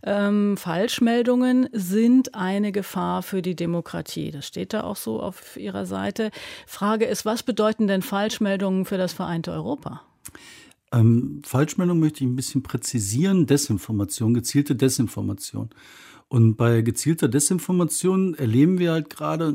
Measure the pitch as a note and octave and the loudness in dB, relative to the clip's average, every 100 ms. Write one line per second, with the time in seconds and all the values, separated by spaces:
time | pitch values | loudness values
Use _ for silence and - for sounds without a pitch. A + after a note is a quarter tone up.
0 | G3 G3+ G3+ G#3 G3+ G3 F3+ E3 A#3 - | -2 0 2 2 2 -2 -2 -2 -2 2
1 | A#3 A#3+ A#3+ B3 B3+ B3+ B3+ A3+ F3+ G3+ | 2 2 2 2 4 2 2 -2 0 2
2 | A#3 B3+ B3+ G#3+ F#3 G3+ G#3 G3 F#3+ F#3 | 6 6 4 -4 -2 -2 -2 -4 -4 -4
3 | F3 F#3 F3+ F#3+ F3+ E3+ E3+ E3+ - E3+ | -2 -4 -4 -4 -4 -4 -2 -2 -4 -10
4 | D#3+ - D#3 D3 - F3 F#3 G#3+ - G3+ | -8 -8 -8 -10 -10 -10 -6 -6 -6 -8
5 | A3+ A3 - F#3+ - - G3+ G3 F#3 F#3+ | -8 -6 -8 -12 -18 -12 -10 -8 -6 -6
6 | G3+ G3+ A3 - - - - - G#3 A3 | -6 -4 -6 -8 -18 -18 -18 -4 -2 0
7 | A3+ C#3+ G#3+ A#3 - A3 G#3+ G#3+ G#3 F#3+ | 0 -2 -4 -4 -4 0 0 2 0 0
8 | F3+ G3 G#3+ - G#3 G3 G3 F#3+ F#3 F#3+ | -2 -2 -2 -2 -2 0 0 -2 -2 -2
9 | F3+ - E3+ E3 E3+ D#3+ E3+ C#4+ - - | -2 -4 -4 -4 -4 -6 -6 -6 -8 -14
10 | _ _ - - - - - _ _ A#2+ | _ _ -20 -20 -20 -20 -20 _ _ 4
11 | A2 A#2 C3+ D3 - B2+ D3+ - F3+ F3 | 6 4 0 -8 -4 0 0 2 2 4
12 | D#3 D3+ B2+ B2+ B2+ C#3 - B2 - A#2+ | 2 0 -2 -2 -2 -4 -4 -8 -4 -4
13 | G2 A#2 F#3+ F#3+ B2+ C#3+ - G#2 - G#2+ | -2 0 4 4 4 2 2 -2 -2 -2
14 | G2 - A2+ A#2+ A2+ C#3 C#3+ B2 C3 - | -2 0 2 2 2 0 2 2 2 2
15 | A2+ - G2+ G2+ - G#2+ A2+ - - - | -2 -2 -6 -6 -8 -8 -10 -12 -20 -20
16 | - - _ B2 A2+ A2 A#2 A#2 A#2 A#2 | -20 -20 _ 6 6 6 4 4 2 0
17 | D3 E3 C#3+ C#3 C#3+ F#3 - F3+ E3 - | -2 2 2 2 2 -2 0 0 0 0
18 | F3+ F#3+ F#3+ D#3 A#2+ A#2 D#3+ F#3 E3+ D#3+ | 0 2 0 0 2 4 4 4 2 0
19 | D3+ - D3+ D#3+ E3 | -4 -6 -4 -2 -2